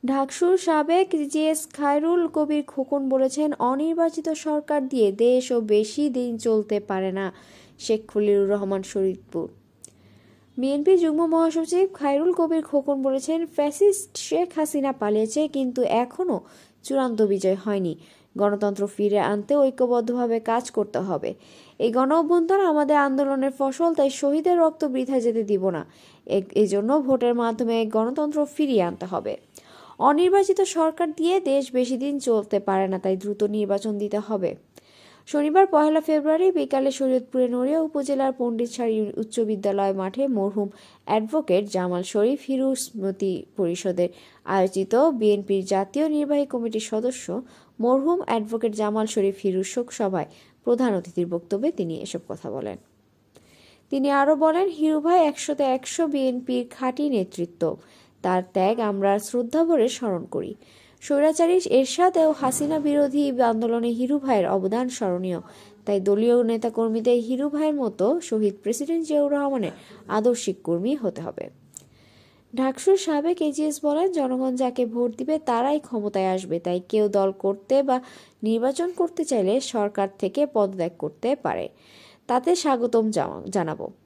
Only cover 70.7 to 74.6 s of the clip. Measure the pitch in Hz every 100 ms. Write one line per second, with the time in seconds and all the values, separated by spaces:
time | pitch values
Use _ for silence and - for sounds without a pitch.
70.7 | 170 202 294 220 - 165 - - _ _
71.7 | - - _ _ _ _ _ _ 233 262
72.7 | 269 - 381 349 302 311 349 302 285 302
73.7 | 294 294 294 381 339 262 254 262 254